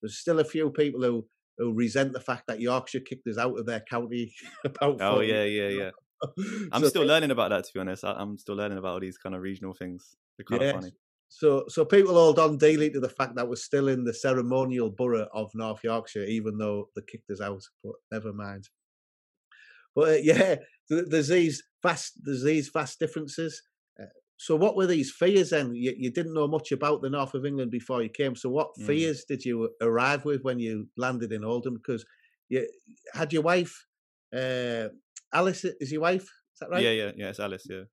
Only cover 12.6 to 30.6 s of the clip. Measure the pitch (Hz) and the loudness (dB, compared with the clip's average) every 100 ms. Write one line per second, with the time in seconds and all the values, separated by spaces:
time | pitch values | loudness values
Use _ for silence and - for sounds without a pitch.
12.6 | 151 156 151 143 123 - 127 120 120 120 | 6 6 2 0 -4 -2 -4 -2 -4 -4
13.6 | - 143 139 131 120 117 135 127 120 131 | -2 2 2 2 0 -2 0 0 2 0
14.6 | 131 127 113 101 127 117 107 107 107 110 | 0 0 -2 0 0 0 -2 -6 -6 -6
15.6 | 110 107 113 113 110 107 101 113 107 107 | -6 -4 -2 -2 -4 -8 -4 -4 -4 -4
16.6 | 107 104 101 - 98 110 _ 98 101 98 | -4 -4 -6 -12 -16 -20 _ -8 -6 -8
17.6 | - _ - - _ 110 107 104 101 98 | -14 _ -16 -16 _ -10 -8 -10 -10 -12
18.6 | 101 _ _ _ _ _ _ _ _ _ | -16 _ _ _ _ _ _ _ _ _
19.6 | - - _ - 156 156 139 165 190 147 | -20 -20 _ 0 4 4 4 6 6 2
20.6 | - _ _ 156 175 160 143 180 165 139 | -4 _ _ -2 0 0 4 4 4 0
21.6 | - _ 175 165 - - 143 135 135 156 | -10 _ -2 -2 -6 -12 -6 -2 0 0
22.6 | 139 160 139 - 156 160 151 143 165 - | 0 -4 -6 -4 -6 -6 -10 -8 -8 -8
23.6 | _ _ _ _ 101 _ _ _ - 156 | _ _ _ _ -20 _ _ _ -2 2
24.6 | 202 202 185 170 135 - 180 196 175 160 | 4 4 2 2 0 2 4 4 4 2
25.6 | 131 120 123 123 127 127 165 160 147 156 | 0 -2 -4 -2 -4 -2 -2 0 0 0
26.6 | - 131 147 147 135 143 135 139 139 139 | -2 -2 2 0 0 -2 -2 -4 -4 -4
27.6 | 127 120 120 127 113 - 139 120 131 135 | -4 -4 -4 -2 -2 -2 -2 -2 -2 -2
28.6 | 151 - 104 147 165 143 - 135 127 117 | -2 -4 -2 0 0 -2 -6 -6 -2 -2
29.6 | 113 - 117 113 127 143 143 139 127 123 | -2 0 2 2 2 0 0 -2 -2 -2